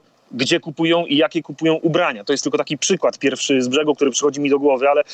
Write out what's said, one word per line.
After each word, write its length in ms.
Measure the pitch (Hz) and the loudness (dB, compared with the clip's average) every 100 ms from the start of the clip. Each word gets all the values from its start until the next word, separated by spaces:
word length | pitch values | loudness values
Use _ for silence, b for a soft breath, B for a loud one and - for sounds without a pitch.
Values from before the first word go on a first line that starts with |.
| - _ _ | -2 _ _
gdzie 280 | 120 131 165 | -6 0 0
kupują 460 | 165 151 165 170 165 | -2 -2 0 2 2
i 100 | 147 | 0
jakie 260 | 156 165 | 0 -2
kupują 320 | - 139 160 | -8 -2 0
ubrania. 500 | 160 165 165 165 107 | 2 0 0 0 -2
To 80 | - | -4
jest 100 | 139 | -2
tylko 160 | 143 139 | 0 -2
taki 200 | 147 147 | -2 -4
przykład 400 | - 190 131 - | -2 0 0 0
pierwszy 440 | 135 131 - 135 | -2 -2 0 0
z 60 | 123 | 2
brzegu, 260 | 135 151 | 0 0
który 160 | 139 139 | 0 0
przychodzi 300 | 117 147 139 | 0 -2 0
mi 100 | 143 | 0
do 80 | 139 | 2
głowy, 300 | 143 127 139 | 2 2 2
ale 140 | 143 - | 2 0